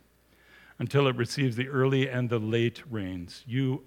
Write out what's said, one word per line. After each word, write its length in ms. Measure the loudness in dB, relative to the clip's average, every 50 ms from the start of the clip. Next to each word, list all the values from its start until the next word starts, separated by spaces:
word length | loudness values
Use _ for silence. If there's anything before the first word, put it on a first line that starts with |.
| _ _ _ _ _ _ _ _ _ _ -20 -20 -20 -18 -8 -6
until 280 | -4 2 2 4 4
it 80 | 4 2
receives 400 | 0 -2 -4 0 0 0 0 0
the 120 | -2 -4
early 420 | -2 2 2 4 4 4 4 2 2
and 220 | 0 -2 0 0
the 80 | 0 0
late 420 | 0 0 0 2 2 0 -2 -4 -12 -8
rains. 540 | -8 -6 -6 -6 -6 -8 -10 -12 -16 -18 -12
You 380 | -6 -2 -2 0 0 -2 -4 -8